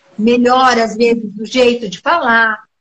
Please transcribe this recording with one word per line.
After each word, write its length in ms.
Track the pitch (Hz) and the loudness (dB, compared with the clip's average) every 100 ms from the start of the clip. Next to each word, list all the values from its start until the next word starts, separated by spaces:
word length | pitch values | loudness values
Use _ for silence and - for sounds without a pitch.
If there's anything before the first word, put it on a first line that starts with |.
| _ - | _ -2
melhora, 680 | 220 247 240 254 254 233 | 0 2 2 2 2 2
às 120 | 226 220 | -2 0
vezes, 420 | 233 233 208 214 | 0 0 -4 -10
o 60 | |
jeito 440 | 214 254 240 240 208 | -4 0 0 0 -6
de 100 | - | -8
falar, 640 | 277 339 254 226 226 214 _ _ | -2 -2 0 0 0 -4 _ _